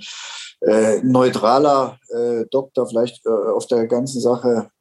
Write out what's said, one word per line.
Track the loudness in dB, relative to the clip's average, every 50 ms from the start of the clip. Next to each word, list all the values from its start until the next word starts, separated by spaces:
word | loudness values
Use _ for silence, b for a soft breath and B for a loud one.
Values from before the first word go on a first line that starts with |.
| B B B B B B B B B B B B
äh, | 0 2 4 4 4 2 2 0 2
neutraler, | 2 2 4 4 2 0 0 2 2 4 4 4 4 2 2 0 -2 -6 _ _ -10
äh, | -6 -4 -2 -2 -2 -4 -4 -2
Doktor | -2 -4 -4 -2 -4 -4 -4 -2
vielleicht, | 0 -2 -2 -2 -4 -6 -4 -2
äh, | -2 0 0 0
auf | -2 -2 -2 0
der | 0 0 0
ganzen | 0 0 -2 -2 -4 -6 -2
Sache | 0 0 0 0 0 0 0 0 -2 -6 _ _